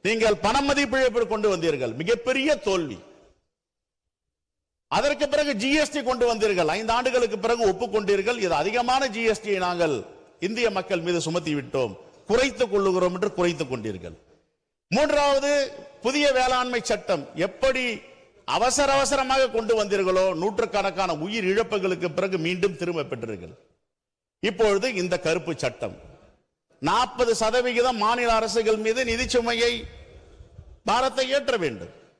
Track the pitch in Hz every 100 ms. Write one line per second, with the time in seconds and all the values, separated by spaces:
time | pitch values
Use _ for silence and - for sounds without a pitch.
0 | 190 226 220 208 202 262 277 285 277 262
1 | 254 233 208 220 208 180 160 143 123 120
2 | 170 233 247 262 285 294 - 185 151 92
3 | - - _ _ _ _ _ _ _ _
4 | _ _ _ _ _ _ _ _ _ 165
5 | 277 285 285 294 294 220 254 302 294 285
6 | 240 247 240 220 214 185 156 180 226 226
7 | 254 247 233 202 226 233 214 180 233 214
8 | 196 196 196 240 190 151 175 240 240 262
9 | 269 208 226 214 208 190 180 175 165 123
10 | - - - _ 185 226 226 190 - 180
11 | 165 175 160 170 160 147 123 139 117 92
12 | - - - 226 269 208 233 202 196 185
13 | 180 180 202 - 175 165 139 127 107 92
14 | 85 80 _ _ _ _ _ _ _ 233
15 | 294 294 285 277 277 294 269 - - -
16 | 233 285 285 254 254 254 247 240 - 214
17 | - 170 139 - 185 - 269 262 247 214
18 | - - - _ - 151 240 254 277 277
19 | 262 277 254 269 254 220 220 226 202 196
20 | 185 185 190 165 196 202 226 208 196 185
21 | 180 151 180 220 185 202 226 208 185 175
22 | 175 151 190 185 165 180 196 170 180 170
23 | 143 123 113 98 85 - _ _ _ _
24 | _ _ _ _ 208 185 220 196 254 208
25 | 180 175 160 175 156 151 127 - 107 -
26 | - - _ _ _ _ _ _ 147 208
27 | 247 247 233 226 220 247 247 240 254 233
28 | 208 240 240 226 220 220 220 220 220 233
29 | 240 226 254 247 233 233 240 233 - -
30 | - - - - - - - - - 233
31 | 262 254 254 277 247 233 156 104 85 -
32 | -